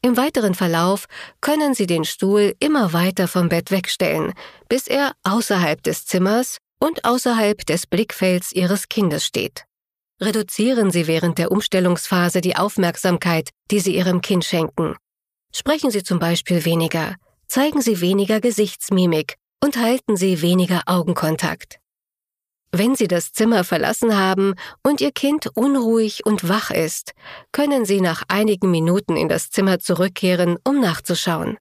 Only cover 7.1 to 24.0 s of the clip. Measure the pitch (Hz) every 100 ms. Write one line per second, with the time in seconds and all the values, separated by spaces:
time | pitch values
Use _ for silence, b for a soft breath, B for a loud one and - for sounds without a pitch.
7.1 | 247 247 233 208 208 - 175 - 175 226
8.1 | - 190 180 - 185 180 196 - - 190
9.1 | 151 - - 98 - - _ _ _ _
10.1 | _ 190 220 202 - 220 254 202 175 160
11.1 | 160 175 165 165 202 - 190 185 175 -
12.1 | 185 175 180 175 - 196 - 180 165 190
13.1 | 175 175 165 160 _ _ 208 190 165 185
14.1 | 180 180 185 165 170 160 - 160 - _
15.1 | _ _ _ _ - - 302 285 226 202
16.1 | 175 165 170 - 175 165 165 165 165 156
17.1 | 185 _ _ _ - 294 294 233 196 180
18.1 | 196 196 220 240 220 208 - - 190 180
19.1 | 160 151 - _ _ 285 262 226 254 -
20.1 | 202 190 180 175 180 180 180 - 180 165
21.1 | 170 160 156 160 156 - - _ _ _
22.1 | _ _ _ _ _ _ 180 214 262 202
23.1 | 175 - - 220 226 180 165 - 226